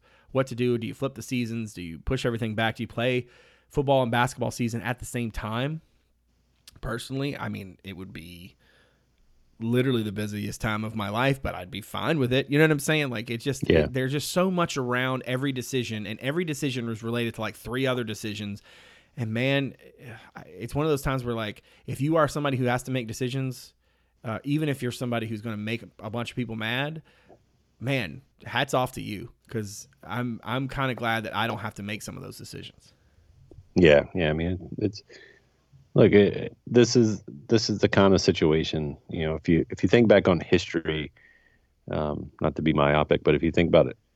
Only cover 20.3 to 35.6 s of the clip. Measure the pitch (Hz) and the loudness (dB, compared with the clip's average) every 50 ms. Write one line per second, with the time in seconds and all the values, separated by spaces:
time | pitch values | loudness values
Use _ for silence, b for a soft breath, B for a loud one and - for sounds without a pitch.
20.3 | _ - - - 85 90 101 131 - 139 151 160 151 135 139 147 135 135 120 120 | _ -20 -20 -18 -14 -12 -12 -6 -4 -2 0 0 0 0 0 -2 -2 -2 -2 -4
21.3 | 117 113 110 104 101 - b b b b b - 120 123 135 151 160 165 151 135 | -4 -4 -4 -6 -8 -10 b b b b b -10 -6 -4 -2 0 4 4 2 2
22.3 | - 156 147 143 135 120 127 120 120 123 - - 127 131 120 110 113 - 131 123 | 0 -2 -2 0 0 0 0 0 0 0 -2 -4 -4 -4 -4 -6 -6 -6 -6 -4
23.3 | 123 135 135 131 123 - - - _ _ _ _ _ _ _ _ _ _ _ 120 | -4 -4 -4 -6 -6 -10 -16 -20 _ _ _ _ _ _ _ _ _ _ _ -8
24.3 | 110 101 - 139 143 151 160 151 135 - 123 123 113 - 131 123 120 117 110 107 | -8 -8 -4 -2 -2 0 0 -2 -2 -2 -4 -6 -4 -4 -4 -2 -2 -2 -2 -4
25.3 | 113 107 104 117 110 104 104 107 117 117 104 90 _ - 101 107 101 117 120 - | -6 -6 -6 -6 -6 -6 -4 -4 -6 -6 -8 -14 _ -14 -12 -8 -6 -6 -6 -6
26.3 | - - 123 113 113 110 110 110 120 127 143 147 160 160 b b b b b b | -6 -6 -6 -6 -6 -6 -4 -4 -2 -2 -4 -4 -6 -10 b b b b b b
27.3 | b b _ _ _ _ _ _ _ _ 107 123 139 131 110 82 71 131 - _ | b b _ _ _ _ _ _ _ _ -4 -2 -2 -2 -2 -4 -8 -14 -18 _
28.3 | _ _ - 107 - 120 139 139 - 135 127 123 - - 107 107 107 92 85 - | _ _ -16 -4 -2 -2 -2 0 0 0 0 -2 -4 -8 -8 -8 -8 -10 -10 -14
29.3 | - _ _ _ - 113 107 101 104 - - - _ _ - - 101 117 123 123 | -16 _ _ _ -8 -8 -8 -8 -10 -14 -18 -20 _ _ -14 -10 -6 -6 -4 -4
30.3 | 117 - - - 117 131 139 131 - 143 135 131 123 110 120 117 113 113 107 101 | -6 -8 -6 -6 -4 -4 -4 -4 -4 -2 -2 -2 -2 -2 -2 -2 -2 -2 -2 -4
31.3 | - 101 110 117 113 104 98 107 - - 101 101 107 104 - - 95 92 92 98 | -4 -2 -2 -2 -2 -4 -8 -10 -10 -8 -8 -8 -8 -8 -10 -12 -12 -12 -12 -14
32.3 | 107 - 107 - - - 95 - - - _ - _ _ _ _ _ _ _ _ | -14 -16 -16 -14 -14 -14 -14 -16 -18 -20 _ -20 _ _ _ _ _ _ _ _
33.3 | _ _ - _ - - - _ _ - 90 78 73 71 65 - - 92 85 76 | _ _ -20 _ -20 -20 -20 _ _ 6 8 10 10 8 6 2 -2 0 0 2
34.3 | 78 80 82 90 92 90 87 - - - - 98 104 - - b b b b b | 2 0 0 -2 -2 -4 -6 -10 -8 -4 -4 -4 -4 -6 -16 b b b b b
35.3 | b b b b b b | b b b b b b